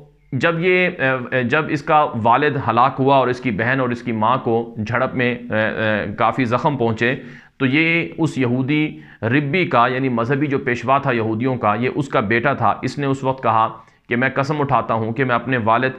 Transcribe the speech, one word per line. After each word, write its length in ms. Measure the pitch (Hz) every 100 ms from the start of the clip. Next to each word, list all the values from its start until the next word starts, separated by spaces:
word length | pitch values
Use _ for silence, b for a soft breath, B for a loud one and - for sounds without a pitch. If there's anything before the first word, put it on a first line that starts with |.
| - _ - 127
जब 240 | 165 165
ये, 280 | 180 180 180
अ, 420 | 180 135 131 120
अ, 80 | 127
जब 260 | 120 151 160
इसका 320 | 147 147 156
वालिद 540 | 151 117 113 123 147 131
हलाक 380 | 107 113 131 131
हुआ 180 | 135 139
और 120 | 123
इसकी 220 | 123 127
बहन 300 | 98 113 135
और 100 | 127
इसकी 200 | 120 -
माँ 260 | 110 110 131
को 380 | 127 113 117 -
झड़प 320 | 107 120 131 -
में, 200 | 123 120
अ, 60 |
अ, 760 | - 107 110 - 110 104 92 101
काफ़ी 300 | 113 117 123
ज़ख्म 320 | 120 156 135
पहुँचे, 680 | 113 110 117 135 - - - -
तो 60 | 131
ये 500 | 143 165 170 - -
उस 180 | 156 131
यहूदी 600 | 123 127 127 151 151 - B B
रिब्बी 420 | 107 139 139 180 175
का, 220 | 160 123
यानी 220 | 127 135
मजहबी 380 | 117 117 143 151
जो 120 | 135
पेशवा 400 | 123 120 117 139
था 120 | 131
यहूदियों 460 | 120 110 113 131 123
का, 180 | 107 107
ये 120 | 127
उसका 340 | - 139 135
बेटा 340 | 104 117 117 107
था। 260 | 110 -
इसने 240 | 131 147 139
उस 160 | 135
वक्त 200 | 131 131
कहा 240 | 117 110 113 - B B -
कि 60 | 120
मैं 180 | 131
कसम 240 | 131 139 151
उठाता 360 | 139 123 107
हूँ 200 | 113 113
कि 100 | 117
मैं 120 | 131 120
अपने 220 | 113 127
वालिद 360 | 110 113 131